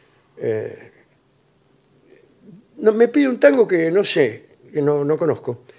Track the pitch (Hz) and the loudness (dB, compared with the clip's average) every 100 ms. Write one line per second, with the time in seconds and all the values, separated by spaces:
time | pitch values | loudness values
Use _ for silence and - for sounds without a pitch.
0 | _ _ _ - 120 110 107 - - _ | _ _ _ -10 -6 -6 -8 -14 -20 _
1 | _ _ _ _ _ _ _ _ _ _ | _ _ _ _ _ _ _ _ _ _
2 | _ _ _ _ - 175 _ - 214 214 | _ _ _ _ -20 -20 _ -4 0 2
3 | 233 294 277 240 285 269 208 180 165 185 | 2 2 0 4 4 4 2 0 0 0
4 | 190 170 123 110 - _ 123 151 143 147 | 0 0 -2 -4 -18 _ -10 -4 -2 0
5 | 143 156 165 117 - 117 _ | -2 -2 -2 -4 -6 -12 _